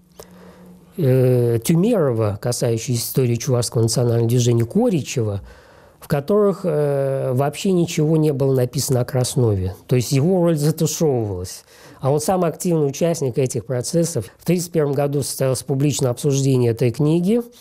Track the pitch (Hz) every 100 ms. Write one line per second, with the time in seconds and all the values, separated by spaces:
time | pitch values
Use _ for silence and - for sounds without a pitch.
0 | _ - - - - - - - - -
1 | 139 131 127 127 120 117 - 165 208 220
2 | 143 113 107 101 123 - 127 113 - 117
3 | - - 123 117 - 123 120 123 113 131
4 | 120 117 117 123 120 117 117 196 247 170
5 | 110 139 110 98 - - - - - _
6 | - 143 143 208 202 175 175 151 147 139
7 | 139 135 131 127 143 151 202 180 170 -
8 | 151 160 151 135 135 131 123 143 - 123
9 | 123 127 123 - 120 98 92 - - 127
10 | 113 139 156 185 170 160 147 160 160 -
11 | 160 127 107 92 90 - - - - -
12 | 131 147 151 190 170 - 185 165 143 135
13 | 170 160 135 131 131 123 - 123 123 170
14 | 165 135 - - - 180 170 165 143 143
15 | 143 143 127 - 135 127 - 135 147 127
16 | 135 120 151 135 139 127 120 110 123 -
17 | 147 165 175 233 233 -